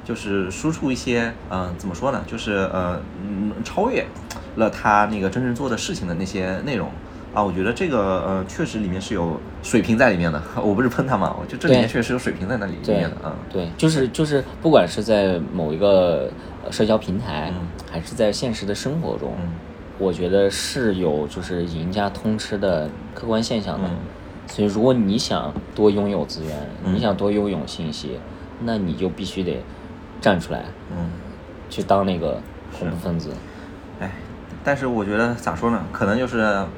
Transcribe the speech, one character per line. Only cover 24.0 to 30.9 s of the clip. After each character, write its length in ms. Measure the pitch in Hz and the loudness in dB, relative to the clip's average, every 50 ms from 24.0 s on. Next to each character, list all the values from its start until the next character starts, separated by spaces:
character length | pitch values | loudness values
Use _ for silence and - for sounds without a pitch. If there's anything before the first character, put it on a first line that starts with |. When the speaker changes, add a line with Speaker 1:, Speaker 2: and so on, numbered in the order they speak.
| 85 - - - - - - - - | -6 -8 -12 -12 -14 -14 -14 -14 -14
Speaker 2:
所 160 | - - - 104 | -10 0 2 2
以 40 | |
如 120 | 104 98 110 | 2 4 4
果 120 | 110 131 131 | 6 6 6
你 240 | 123 107 95 98 | 6 4 4 2
想 340 | 120 - - 107 82 64 71 78 - - - - | 2 0 0 0 0 -2 -2 -4 -6 -8 -8 0
多 160 | - 107 107 | 6 6 6
拥 180 | 101 104 101 101 | 6 6 2 2
有 140 | 101 87 73 | 0 0 -2
资 200 | 71 - 82 80 | -2 -4 -8 -6
源， 100 | 78 76 73 73 67 - - 85 | -6 -6 -6 -8 -8 -10 -6 -2
Speaker 1:
嗯。 80 | 92 92 | 0 0
Speaker 2:
你 40 | 107 | 2
想 160 | 120 107 98 | 2 2 2
多 120 | 95 101 101 | 2 2 2
拥 200 | 104 104 101 101 | 4 4 2 2
有 80 | 95 80 69 | 0 -2 -4
信 240 | 67 - - 85 78 | -6 -6 -6 -6 -6
息， 260 | 73 - - 69 62 62 - - - - - - - - 120 | -6 -6 -6 -8 -8 -8 -10 -12 -14 -14 -14 -14 -10 -6 -2
那 140 | 117 113 | -2 0
你 160 | 107 98 85 78 | 0 0 -2 0
就 160 | - 92 92 | 0 -2 -2
必 160 | 87 - 98 | -2 -2 -6
须 180 | 87 - 98 92 | -6 -2 -2 -2
得 180 | 85 71 60 - - - - - - - - - - - - | -2 -2 -4 -6 -10 -14 -14 -14 -14 -14 -14 -14 -14 -12 2
站 180 | - - 98 85 | 4 4 4 4
出 140 | 80 - 82 | 2 -2 -4
来， 100 | 58 - - - - - - | -6 -6 -8 -12 -12 -12 -8